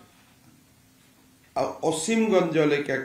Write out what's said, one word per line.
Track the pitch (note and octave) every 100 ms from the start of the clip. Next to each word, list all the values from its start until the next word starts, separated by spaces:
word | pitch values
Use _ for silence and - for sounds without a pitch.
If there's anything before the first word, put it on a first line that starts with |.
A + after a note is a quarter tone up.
| - _ _ _ - - _ _ _ _ _ _ _ _ _ -
আ, | C3 -
অছিমগঞ্জলৈকে | D3+ E3 - A3+ A3 F#3 E3+ D#3 D3+ C#3+ C#3+ C3